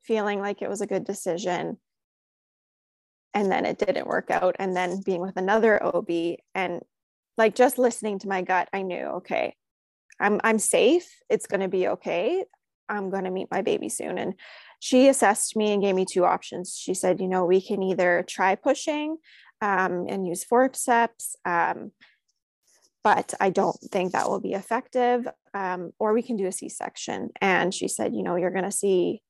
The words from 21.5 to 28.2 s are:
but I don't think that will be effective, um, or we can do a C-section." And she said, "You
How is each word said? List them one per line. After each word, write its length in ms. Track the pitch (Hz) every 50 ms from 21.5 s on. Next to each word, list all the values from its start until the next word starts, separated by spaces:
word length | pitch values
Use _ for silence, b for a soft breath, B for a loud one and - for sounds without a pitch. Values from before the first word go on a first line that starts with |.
| 175 170 165 165 170 - - 208 _ _ b b b b b _ _ _ _ _ _ _ _ _ _ _ _ _ _ _ _
but 320 | 220 190 165 - - - -
I 100 | 196 196
don't 280 | 180 - 196 180 - - - -
think 220 | - 196 180 185 -
that 160 | - - -
will 120 | - 202
be 140 | 202 190 185
effective, 760 | 196 196 - - 247 254 _ - 254 247 240 247 247 240 262 - _ _ _ -
um, 400 | 202 190 185 185 180 180 170 - _
or 140 | 220 214 214
we 80 | 233 233
can 140 | - 240
do 100 | 208 196
a 60 | 185 202
C-section." 800 | - - - - - - - _ - - - - 98 - - - -
And 340 | - 196 185 175 180 175 190
she 140 | - 185 190
said, 260 | - - 220 - -
"You 80 | 220